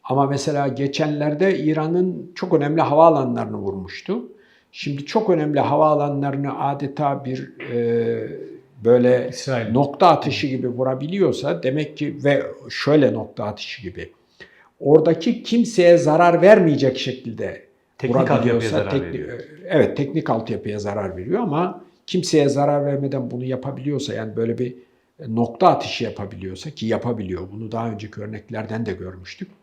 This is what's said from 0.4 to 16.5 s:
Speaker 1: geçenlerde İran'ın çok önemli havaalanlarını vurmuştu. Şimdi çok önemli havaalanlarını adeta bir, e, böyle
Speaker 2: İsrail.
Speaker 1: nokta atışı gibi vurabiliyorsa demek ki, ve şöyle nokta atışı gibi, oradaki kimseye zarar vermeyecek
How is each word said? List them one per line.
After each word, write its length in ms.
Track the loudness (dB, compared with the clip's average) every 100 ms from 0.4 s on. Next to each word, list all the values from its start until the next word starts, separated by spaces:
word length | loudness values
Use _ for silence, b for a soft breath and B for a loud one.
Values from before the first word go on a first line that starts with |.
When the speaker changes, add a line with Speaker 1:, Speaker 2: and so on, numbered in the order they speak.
| -2 -2 -2
Speaker 1:
geçenlerde 920 | -2 -4 0 -2 0 -2 0 0 2
İran'ın 720 | 0 0 0 0 0 -4 -12 -10
çok 180 | 0
önemli 280 | 0 2 0
havaalanlarını 760 | 2 6 6 6 0 -4 -6 -6
vurmuştu. 720 | -6 -8 -10 -12 -6 -6 -6 b b b b
Şimdi 340 | -10 -8 -8 -2
çok 240 | -2 2
önemli 300 | 0 2 0
havaalanlarını 1000 | 0 2 4 4 0 -2 -2 -4 -6 -4
adeta 680 | -4 -4 -6 -2 -2 -2 -6
bir, 340 | -8 -10 -14 -6
e, 540 | -2 0 0 0 -4 -6 -12 -14 -18 _ -2 4
böyle 420 | 6 6 4 0
Speaker 2:
İsrail. 420 | -8 -4 -4 0
Speaker 1:
nokta 360 | 2 2 6 6
atışı 400 | 6 0 -4 -4
gibi 200 | -2 -4
vurabiliyorsa 960 | -2 -2 -2 -6 0 0 2 -4 -2
demek 340 | -2 -2 -6 -6
ki, 200 | -6 -2
ve 200 | 2 2 0 -12 -12
şöyle 440 | -4 2 4 4
nokta 300 | 2 -8 -8
atışı 380 | -8 -8 -12 -12
gibi, 300 | -14 -12 -16 _ _ B B B B _
oradaki 640 | 6 6 6 2 0 -2
kimseye 540 | 0 0 2 4 8 8
zarar 440 | 6 6 6 8
vermeyecek 580 | 8